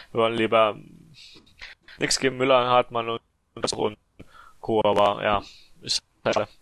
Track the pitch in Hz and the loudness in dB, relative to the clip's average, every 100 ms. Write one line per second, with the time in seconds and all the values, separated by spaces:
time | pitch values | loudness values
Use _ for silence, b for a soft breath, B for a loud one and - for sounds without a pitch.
0 | B 110 113 117 110 113 110 104 104 - | B -2 0 0 2 4 2 0 -12 -20
1 | - - - - _ - B B - - | -20 -20 -20 -20 _ -20 B B -20 -8
2 | 143 - 131 127 131 131 123 123 120 120 | -4 -2 -2 0 2 2 4 2 2 -2
3 | 117 117 _ _ _ - 110 110 110 107 | -6 -8 _ _ _ -8 -6 -4 -4 -6
4 | _ - - B B B - 110 104 101 | _ -20 -20 B B B -4 0 2 4
5 | 101 104 101 104 - B B B - - | 2 2 0 -2 -4 B B B -8 -6
6 | - _ - - 107 _ | -8 _ -2 -2 -2 _